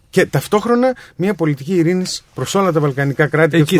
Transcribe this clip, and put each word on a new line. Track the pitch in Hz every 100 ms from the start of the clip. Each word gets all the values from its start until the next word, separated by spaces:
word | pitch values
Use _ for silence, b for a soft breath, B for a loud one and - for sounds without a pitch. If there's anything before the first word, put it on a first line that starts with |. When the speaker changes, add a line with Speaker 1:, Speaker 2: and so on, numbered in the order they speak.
| _
Speaker 1:
Και | - 135
ταυτόχρονα | 143 - 208 220 240 254 254 B B
μία | 190
πολιτική | 196 160 139 139 185
ειρήνης | 160 185 185 - _
προς | - 127 196
όλα | 190
τα | 160
βαλκανικά | 147 131 139 - 147
κράτη | 156 160 165
Speaker 2:
Εκεί |
Speaker 1:
και |
τις | 147